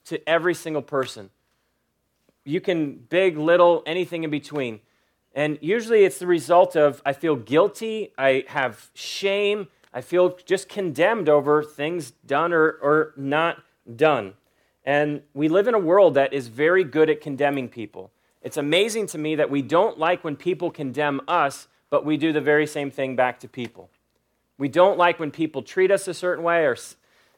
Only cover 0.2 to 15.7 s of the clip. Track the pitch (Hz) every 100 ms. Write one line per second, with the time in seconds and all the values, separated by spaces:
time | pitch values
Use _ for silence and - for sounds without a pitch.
0.2 | - 165 170 175 165 151 127 135 127 -
1.2 | 98 _ _ _ _ _ _ _ _ _
2.2 | _ _ - 165 185 170 147 127 120 170
3.2 | 190 151 156 175 175 170 - 170 175 175
4.2 | 160 147 - 147 127 110 _ _ _ _
5.2 | _ 135 151 147 151 226 220 226 190 -
6.2 | 180 175 131 175 180 165 147 135 139 139
7.2 | 165 143 107 147 202 208 226 220 202 -
8.2 | 135 135 - 147 127 110 - - - -
9.2 | 196 196 202 208 185 _ _ 123 - 175
10.2 | 180 180 - 185 - - 185 135 175 226
11.2 | 156 147 139 151 151 - 147 175 131 -
12.2 | - 139 170 170 156 - 143 151 156 -
13.2 | 139 147 165 - _ _ - 117 156 139
14.2 | 98 95 _ _ _ _ - 143 151 147
15.2 | - 139 151 175 214